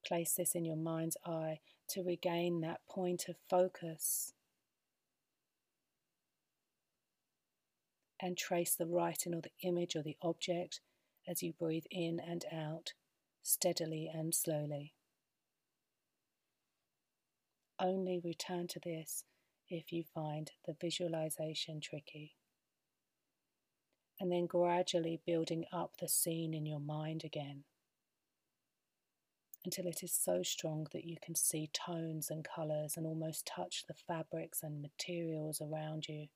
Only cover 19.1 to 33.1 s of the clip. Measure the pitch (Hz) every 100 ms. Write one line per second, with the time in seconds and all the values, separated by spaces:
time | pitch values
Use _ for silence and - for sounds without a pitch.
19.1 | - - _ _ _ _ 170 - 170 160
20.1 | 165 156 151 156 - - 151 170 - 175
21.1 | 160 156 - 156 151 - 156 - 147 -
22.1 | 151 151 _ _ _ _ _ _ _ _
23.1 | _ _ _ _ _ _ _ _ _ _
24.1 | - 185 175 175 175 175 175 180 175 165
25.1 | 165 - 165 165 165 165 175 175 - 165
26.1 | - 175 165 165 160 151 151 147 151 156
27.1 | 160 156 151 143 143 - _ _ _ _
28.1 | _ _ _ _ _ _ _ _ _ _
29.1 | _ _ _ _ - 185 180 180 165 175
30.1 | - - 180 180 - 165 156 156 160 165
31.1 | 165 - 165 - 160 151 - - 165 165
32.1 | 160 - 160 156 - 156 151 151 165 160